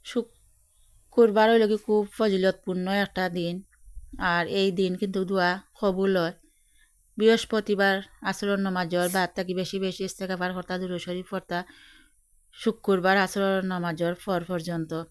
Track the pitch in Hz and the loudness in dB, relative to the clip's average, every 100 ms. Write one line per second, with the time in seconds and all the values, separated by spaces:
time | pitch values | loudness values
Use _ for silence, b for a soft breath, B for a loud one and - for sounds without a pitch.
0 | - 240 226 _ _ _ _ _ _ - | -4 -6 -6 _ _ _ _ _ _ -20
1 | _ - 226 202 220 226 214 208 - 214 | _ 4 6 6 6 6 4 0 2 0
2 | 208 - 220 190 190 185 - 185 185 202 | 0 0 2 4 2 0 -6 -4 -2 -2
3 | 196 - 185 175 170 180 - _ - - | -2 -2 -2 -2 -4 -6 -12 _ -18 -18
4 | - - 185 - 170 196 196 180 185 180 | -16 -4 0 0 0 2 2 2 -2 0
5 | 202 190 185 196 175 190 - - 208 185 | -2 -2 0 2 2 0 -8 -2 -2 2
6 | 196 190 165 175 b b b b b _ | 2 2 0 -6 b b b b b _
7 | _ - 220 226 - 220 208 202 196 190 | _ 2 4 4 2 -4 -2 2 2 2
8 | 196 _ 196 190 202 196 196 180 170 175 | -4 _ -8 -4 -2 0 0 -2 -2 0
9 | 180 190 175 - 185 185 180 196 190 180 | 0 0 -2 -4 -4 -4 -4 -4 -6 -6
10 | 190 - 190 180 180 185 180 185 185 175 | -10 -8 -6 -4 -4 -6 -8 -6 -6 -6
11 | 180 180 185 190 - 175 175 B B B | -6 -8 -8 -10 -6 -8 -8 B B B
12 | B B _ _ _ - 226 214 - 190 | B B _ _ _ -4 -4 -2 0 2
13 | 180 196 185 202 196 190 185 180 170 160 | 4 2 2 0 0 0 -2 -4 -4 -2
14 | 170 175 - 180 175 180 165 165 160 160 | -2 -2 -4 -4 -2 -6 -4 -6 -6 -8
15 | 165 | -10